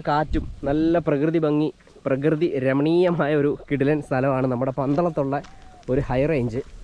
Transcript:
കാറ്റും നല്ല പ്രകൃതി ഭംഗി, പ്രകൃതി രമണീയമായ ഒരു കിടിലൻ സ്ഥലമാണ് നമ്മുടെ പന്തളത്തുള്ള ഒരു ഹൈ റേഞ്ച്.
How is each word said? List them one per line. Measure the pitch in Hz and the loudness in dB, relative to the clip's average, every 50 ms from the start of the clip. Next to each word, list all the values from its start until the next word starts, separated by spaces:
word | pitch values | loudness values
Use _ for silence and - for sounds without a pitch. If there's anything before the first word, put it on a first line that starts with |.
| - 160 | 2 0
കാറ്റും | 147 151 156 - - 156 - - - - - 139 | 0 0 0 0 -2 -2 -4 -4 -8 -6 -4 -2
നല്ല | 147 156 160 165 170 170 156 160 | 0 0 2 2 0 0 0 0
പ്രകൃതി | 147 135 151 165 160 170 156 | 0 0 2 0 0 2 2
ഭംഗി, | 147 151 147 156 143 - - - - - - - | 2 2 2 0 -2 -4 -8 -18 -20 -14 -8 -4
പ്രകൃതി | 139 135 135 139 160 156 151 175 - - 135 127 | -2 0 0 2 0 2 2 0 0 0 0 0
രമണീയമായ | 131 135 139 147 160 170 175 185 175 170 156 151 143 156 147 143 | 2 2 2 2 2 4 4 4 2 2 2 0 2 2 2 2
ഒരു | 147 - - - - | 0 0 -4 -4 -4
കിടിലൻ | 143 131 135 143 156 147 139 - | -2 0 2 2 0 0 -2 -2
സ്ഥലമാണ് | 139 131 131 139 131 131 131 131 127 | -2 0 0 2 2 2 0 0 0
നമ്മുടെ | 117 135 135 131 147 | 0 -2 -2 -2 -2
പന്തളത്തുള്ള | 131 135 143 170 175 175 156 196 139 135 139 147 - - - - - - - - - - 127 | -2 0 0 0 0 0 0 -2 -2 -2 -2 -4 -6 -10 -16 -20 -20 -20 -20 -10 -4 -2 0
ഒരു | 135 135 - | 0 0 0
ഹൈ | 127 127 143 160 160 | 0 0 2 2 2
റേഞ്ച്. | 131 120 120 110 131 - - - - | 0 -2 -2 -4 -6 -8 -10 -12 -16